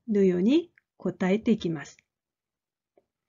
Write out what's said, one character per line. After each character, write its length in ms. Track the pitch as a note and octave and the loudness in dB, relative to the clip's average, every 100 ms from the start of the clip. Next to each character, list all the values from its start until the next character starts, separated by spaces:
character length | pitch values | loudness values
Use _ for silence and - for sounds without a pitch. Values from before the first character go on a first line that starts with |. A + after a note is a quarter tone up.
| - | -4
の 160 | G#3 | 2
よ 140 | F#3+ F3+ | 2 2
う 40 | |
に 300 | G3+ D#4 F4 _ _ _ | 2 2 0 _ _ _
答 360 | F#3 - F#3 | -8 -4 -2
え 60 | G#3 | 0
て 120 | A3+ | 0
い 60 | A3 | -2
き 120 | F3 | -2
ま 160 | D#3+ - | -8 -12
す。 120 | - _ _ _ _ _ _ _ _ _ _ _ _ | -20 _ _ _ _ _ _ _ _ _ _ _ _